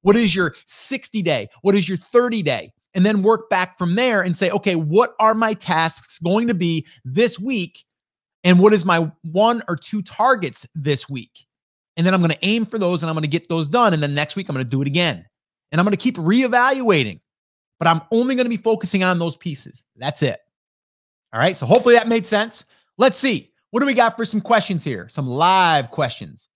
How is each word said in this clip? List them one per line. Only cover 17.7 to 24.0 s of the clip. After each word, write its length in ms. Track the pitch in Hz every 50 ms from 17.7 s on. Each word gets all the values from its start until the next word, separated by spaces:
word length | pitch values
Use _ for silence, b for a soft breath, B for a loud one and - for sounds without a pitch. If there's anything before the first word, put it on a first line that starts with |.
| _ _
but 80 | 165
I'm 140 | 170 170 160 - _
only 240 | 226 226 247 254 269
gonna 140 | 247 247 240
be 80 | 233
focusing 460 | - - 226 220 214 214 180 - 190 185
on 140 | 185 180
those 180 | 170 170 170 -
pieces. 480 | _ - 175 147 - - - - - _ _ _
That's 260 | _ 123 143 147 -
it. 180 | 151 127 101 - _ _ _ _ _ _ _ _ _ _ _ _ _ _ _ _ _ _ -
All 60 | 113
right. 180 | 131 180 185
So 80 | - 143
hopefully 300 | 117 185 247 247 240 240
that 120 | 233 220
made 200 | 226 233 226 -
sense. 380 | - 214 202 214 233 - - - _ _ _ _ _ _ -
Let's 180 | 254 262 -
see. 340 | - - 269 220 117 - _ _ _ _ _
What 80 | - 240
do 40 | 277
we 80 | 277 262
got 220 | 233